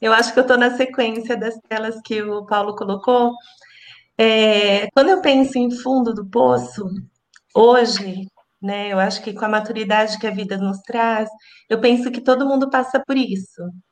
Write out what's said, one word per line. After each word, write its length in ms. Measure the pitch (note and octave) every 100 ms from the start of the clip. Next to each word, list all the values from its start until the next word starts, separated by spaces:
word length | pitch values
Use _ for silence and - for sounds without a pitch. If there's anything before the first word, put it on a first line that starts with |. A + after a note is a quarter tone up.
Eu 120 | A3
acho 200 | A3 A#3
que 60 | -
eu 80 | B3+
tô 80 | B3
na 220 | A#3+ B3
sequência 580 | B3+ B3+ A3+ A3+ A3+ A3+
das 240 | A3 A3+ -
telas 320 | A3 A3 A3
que 200 | - A3
o 240 | G#3 G#3 G3+
Paulo 280 | G#3 G#3 G#3
colocou. 580 | G3 G3 B3+ B3 A#3+ A#3+ - _ - - - - _ -
É, 720 | A3+ A3 G#3+ G#3 G3+ G3+ G#3
quando 180 | C#4 D#4
eu 120 | F#4
penso 360 | D#4 C4+ C4 B3+
em 120 | B3
fundo 440 | B3 B3+ C4 A#3
do 120 | G#3 G3
poço, 640 | A#3 B3+ B2 - - F#3+ F#3 - _ _ _ _
hoje, 760 | - A3+ B3 A#3 G3 G3 F#3 F#3+ _ _ _
né, 300 | G3 G3+ G#3
eu 60 | F#3+
acho 220 | G3 G3
que 120 | A3
com 100 | G3+
a 60 | G#3+
maturidade 680 | G#3+ G#3+ A3 G#3 G#3+ G#3+ G#3
que 60 | A3
a 60 |
vida 260 | G3 G3 G3
nos 220 | G3 G3
traz, 480 | - A#3 A3+ A3 G#3+ - _ _ -
eu 120 | A3+
penso 280 | A#3+ A#3+ B3
que 120 | A#3+
todo 240 | - B3+ C#4
mundo 240 | C4+ C4+
passa 320 | C4+ B3+ C4+ C4+
por 120 | C4+
isso 440 | A3+ F#3+ F#3 - F3 F3+ _